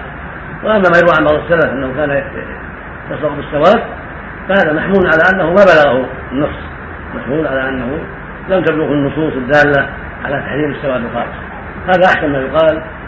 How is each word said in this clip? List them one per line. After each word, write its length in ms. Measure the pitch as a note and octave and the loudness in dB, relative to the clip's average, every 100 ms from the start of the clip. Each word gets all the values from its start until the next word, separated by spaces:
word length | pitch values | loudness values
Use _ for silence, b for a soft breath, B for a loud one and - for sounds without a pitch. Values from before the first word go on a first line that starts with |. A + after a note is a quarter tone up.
| - - - - - - | -12 -14 -14 -14 -14 -6
وأما 240 | G#3+ G#3+ F3+ | 0 2 4
ما 60 | E3+ | 6
يروى 140 | F3 D#3 | 6 4
عن 60 | |
بعض 100 | D3+ | 4
السلف 380 | D3+ - E3 C3+ | 2 2 2 2
أنه 220 | B2+ C3 C3 | -2 -4 -4
كان 280 | C#3+ C#3 C#3 - - - - - - - - | -2 -2 -4 -8 -12 -12 -14 -14 -14 -14 -10
يصبغ 240 | C3+ D3 | -4 -4
بالسواد 480 | C#3+ - D3 E3+ A3+ - - - - - - - | -4 -4 2 4 4 0 -10 -14 -14 -14 -10 0
فهذا 240 | G3 E3 | 2 2
محمول 340 | D#3 D#3+ G3 F3+ | 0 2 2 4
على 160 | D#3 F3 | 4 4
أنه 120 | F#3+ | 4
ما 200 | D#3+ G3 | 4 6
بلغه 420 | F#3+ D#3+ C#3+ - B2+ - - | 8 8 6 4 -2 -8 -6
النص، 240 | C3 D3+ - - - - - - | -4 -2 -4 -12 -14 -14 -14 -12
محمول 320 | A#2 A2+ D3+ C#3 | -10 -4 -2 -2
على 220 | C3+ C3 | -2 -2
أنه 300 | C3 A#2+ D#3 - - - - - | -4 -6 -6 -8 -12 -14 -12 -2
لم 140 | F#3 | 0
تبلغه 300 | D#3+ D3+ D3 | 2 0 0
النصوص 400 | D3 C#3 C#3+ D#3 | 0 0 0 -2
الدالة 560 | C3 B2 D3 C#3+ C#3 - - - - | -2 2 4 4 4 0 -6 -12 -10
على 160 | B2+ C#3+ | -6 -6
تحريم 300 | - C3+ D3+ | -4 -4 -2
السواد 340 | B2+ C#3+ B2+ | -4 -4 -4
الخالص. 320 | A#2 A#2+ G#2+ - - - - - - | -4 -6 -6 -8 -14 -14 -14 -8 0
هذا 180 | F3+ | 4
أحسن 280 | F3+ F3 D3+ | 4 4 0
ما 60 | C#3 | -2
يقال 440 | C3 D3+ D#3+ D#3 - - | 0 2 4 2 -4 -12